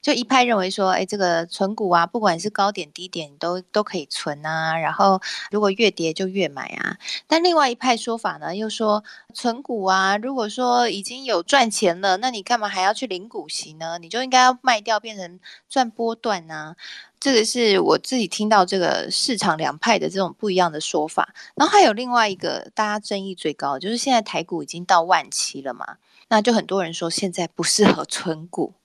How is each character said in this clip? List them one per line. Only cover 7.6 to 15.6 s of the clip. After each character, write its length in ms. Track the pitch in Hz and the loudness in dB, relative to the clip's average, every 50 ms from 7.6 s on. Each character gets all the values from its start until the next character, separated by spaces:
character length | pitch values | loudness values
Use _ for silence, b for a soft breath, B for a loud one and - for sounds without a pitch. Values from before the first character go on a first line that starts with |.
| 285 262 | 2 2
一 60 | 233 | 0
派 220 | _ - 262 240 | _ 0 0 0
说 200 | 226 - 247 226 | 0 -2 -6 -6
法 200 | 226 - 202 156 | -4 -4 -6 -6
呢， 180 | 151 151 151 170 | -4 -8 -8 -6
又 140 | 202 220 220 | -6 -6 -6
说 340 | 214 - 226 214 208 208 208 B B B B B - | -4 -2 0 0 0 0 -2 B B B B B -16
存 280 | - - 247 226 247 | -4 -4 -4 -4 -4
股 220 | 285 - 247 220 190 | -6 -6 -6 -2 2
啊， 320 | 190 190 190 185 190 202 | 2 2 4 4 2 0
如 180 | 208 214 262 277 | 0 -2 -6 -4
果 140 | 262 220 | -4 -4
说 400 | 208 208 - 254 247 240 247 240 | -4 -4 -2 0 2 2 2 2
已 140 | 233 185 202 | 0 -2 -6
经 240 | 190 - 240 262 269 | -8 -10 -14 -12 -6
有 180 | 254 220 170 165 | -2 -2 -2 0
赚 260 | - 285 277 247 220 | 2 4 4 4 4
钱 300 | 202 - 220 185 170 180 | 0 2 2 2 2 2
了， 160 | 196 196 185 | 2 0 0
那 160 | 185 226 262 | 2 0 -4
你 100 | 240 214 | -4 -4
干 160 | 185 - 240 | -4 -2 -2
嘛 120 | 233 214 202 | -2 -2 -4
还 120 | 196 220 | -2 0
要 120 | 180 196 214 | 2 2 2
去 120 | - 269 | 0 -4
领 220 | 233 190 175 190 | -6 -8 -10 -10
股 220 | 233 - 220 147 156 | -10 -12 -12 -12 -10
息 240 | - - - - 156 | -10 -12 -12 -12 -12
呢？ 240 | 156 165 165 165 175 | -10 -8 -8 -8 -10
你 80 | 170 | -12
就 160 | 165 - 233 262 | -8 -6 -6 -4
应 60 | 262 | 4
该 100 | 254 254 | 6 6
要 180 | 254 254 254 247 | 8 6 6 4
卖 180 | - 262 240 214 | 2 2 2 2
掉， 220 | 208 226 220 208 | 2 -2 -2 -2
变 160 | - 233 214 | -2 -6 -12
成 200 | 202 185 170 175 185 B B B B | -12 -12 -12 -14 -18 B B B B